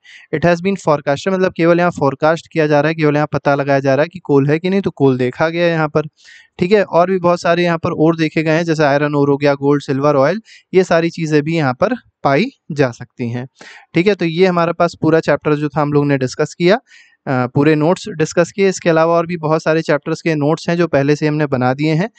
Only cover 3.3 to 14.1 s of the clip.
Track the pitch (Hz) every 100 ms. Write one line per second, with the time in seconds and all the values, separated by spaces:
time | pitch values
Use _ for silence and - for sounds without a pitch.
3.3 | 147 147 139 139 139 135 135 165 180 -
4.3 | 139 139 160 185 196 185 - 139 127 123
5.3 | - 165 170 175 165 151 156 151 _ -
6.3 | - _ - 180 208 180 165 180 190 175
7.3 | 175 175 170 175 165 180 160 156 165 156
8.3 | 165 156 156 170 156 143 143 147 147 143
9.3 | 139 143 139 139 147 - 135 147 143 139
10.3 | 214 - - _ 185 185 170 170 170 156
11.3 | 151 147 165 135 127 202 247 _ _ 147
12.3 | 139 254 - - 143 131 117 127 - 117
13.3 | 120 131 - - - - 165 196